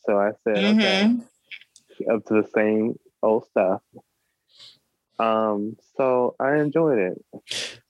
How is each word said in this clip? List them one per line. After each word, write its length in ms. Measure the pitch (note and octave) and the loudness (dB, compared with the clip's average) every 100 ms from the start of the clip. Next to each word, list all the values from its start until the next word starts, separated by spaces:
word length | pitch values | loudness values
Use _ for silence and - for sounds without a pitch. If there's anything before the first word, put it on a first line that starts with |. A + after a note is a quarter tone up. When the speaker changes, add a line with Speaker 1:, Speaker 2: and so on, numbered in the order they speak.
Speaker 1:
So 140 | - G2+ | -2 0
I 140 | G2+ - | 0 -2
said, 120 | A2+ G#2+ G#3 A3 | -2 0 2 2
Speaker 2:
Mm-hmm. 440 | G3 F#3+ G#3+ A#3+ | 2 2 2 0
Speaker 1:
"Okay, 920 | - _ _ - - - _ - - | -4 _ _ -20 -20 -20 _ -8 -4
up 120 | A2 - | -4 0
to 80 | G#2+ | 0
the 60 | G2+ | 0
same 440 | A2+ G#2+ G#2+ A2+ - _ - | 0 0 0 -2 -6 _ -4
old 240 | A2 A2+ - | 0 0 0
stuff." 320 | - F#2 G2+ _ - _ _ _ _ _ - - - _ _ _ - | 0 0 -2 _ -20 _ _ _ _ _ -20 -20 -20 _ _ _ -4
Um, 580 | A2+ A2 A2 G#2 G#2+ G#2+ _ - | 0 0 0 -2 -6 -10 _ -4
so 380 | C3 B2+ B2 - | 0 2 0 -2
I 160 | C3+ D3+ | -2 0
enjoyed 420 | D3+ D#3+ D#3 A2+ | 0 0 2 2
it. 840 | F#2 - - - - - - - | -2 -6 -16 -20 -12 -10 -10 -14